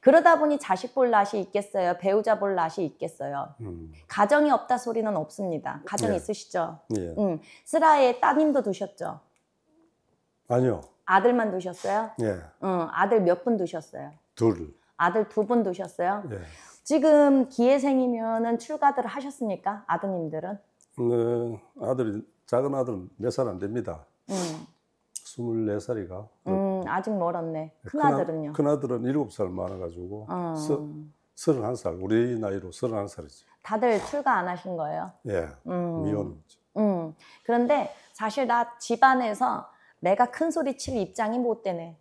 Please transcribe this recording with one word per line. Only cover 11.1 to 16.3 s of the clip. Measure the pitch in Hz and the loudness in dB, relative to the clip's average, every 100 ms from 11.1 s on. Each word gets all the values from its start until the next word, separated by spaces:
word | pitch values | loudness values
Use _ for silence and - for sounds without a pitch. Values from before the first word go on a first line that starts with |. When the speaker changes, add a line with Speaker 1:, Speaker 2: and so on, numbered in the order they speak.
| 190 196 247 220 | 4 4 2 0
Speaker 1:
두셨어요? | 185 180 175 196 202 220 - | -2 -6 -8 -2 -2 -2 -4
Speaker 2:
예. | 113 92 78 _ | -2 -2 -8 _
Speaker 1:
응. | 190 180 165 | -2 -2 -2
아들 | - 196 220 | 0 2 4
몇 | 175 175 | 4 2
분 | 247 220 | 0 0
두셨어요? | 175 170 151 - 139 151 _ | -2 -6 -12 -14 -14 -18 _
Speaker 2:
둘. | - 113 90 78 - _ _ | 0 2 2 -4 -16 _ _
Speaker 1:
아들 | 170 202 208 | 2 2 -2
두 | - 208 | -2 2
분 | 240 | 2
두셨어요? | 202 180 180 - 175 202 185 | 2 -2 -8 -4 -2 -2 -6